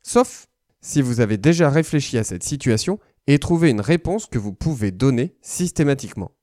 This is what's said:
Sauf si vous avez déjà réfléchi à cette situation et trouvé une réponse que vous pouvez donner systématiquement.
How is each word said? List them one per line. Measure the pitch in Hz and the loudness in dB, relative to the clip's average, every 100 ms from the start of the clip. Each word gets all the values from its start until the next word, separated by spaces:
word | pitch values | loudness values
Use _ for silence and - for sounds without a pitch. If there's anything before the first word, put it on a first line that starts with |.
Sauf | - 240 254 - _ _ _ _ | 0 0 0 -4 _ _ _ _
si | - 151 | -4 0
vous | 127 120 | 0 2
avez | 110 107 | 2 4
déjà | 131 170 156 | 2 4 4
réfléchi | 151 156 151 135 120 | 2 0 -2 -2 -4
à | |
cette | 107 90 | -2 -6
situation | - 143 131 110 - 202 _ _ - | -6 -4 0 0 -2 -6 _ _ 2
et | 143 | 2
trouvé | - 170 165 | 2 2 2
une | 107 | 2
réponse | 104 170 165 208 - | 0 0 0 -6 -4
que | 123 | -6
vous | 101 | -6
pouvez | 95 160 135 104 | -4 -4 -2 -4
donner | 90 135 120 143 _ | 0 0 0 -4 _
systématiquement. | - - 175 - 147 139 107 - 92 _ | -14 -6 -4 0 0 0 -6 -12 -12 _